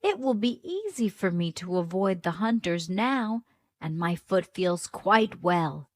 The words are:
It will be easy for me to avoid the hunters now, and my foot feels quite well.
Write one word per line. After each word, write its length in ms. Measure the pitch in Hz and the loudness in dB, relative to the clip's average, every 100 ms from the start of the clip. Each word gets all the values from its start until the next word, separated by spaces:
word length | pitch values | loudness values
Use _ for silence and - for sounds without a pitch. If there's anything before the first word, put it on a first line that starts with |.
It 160 | - 381 | -2 0
will 140 | 262 | 0
be 260 | 233 233 233 | 2 0 -2
easy 460 | - 359 427 381 226 | -6 -6 -6 -2 -2
for 200 | - 196 | 0 -2
me 220 | 175 170 | 0 -2
to 240 | 160 180 180 | -4 -4 -2
avoid 460 | 170 180 196 185 | -2 0 0 0
the 80 | 175 | -2
hunters 580 | 165 220 233 175 170 165 | 0 2 2 2 -2 -2
now, 540 | 185 233 269 220 226 - _ _ _ | -2 0 0 0 -4 -6 _ _ _
and 200 | 160 160 | -6 -2
my 160 | 170 175 | -2 -2
foot 300 | _ 190 175 | _ 0 0
feels 420 | - 180 175 - | -2 0 0 -4
quite 540 | - - 214 220 - | -6 4 4 4 0
well. 460 | 175 175 160 147 143 | 2 2 2 -4 -14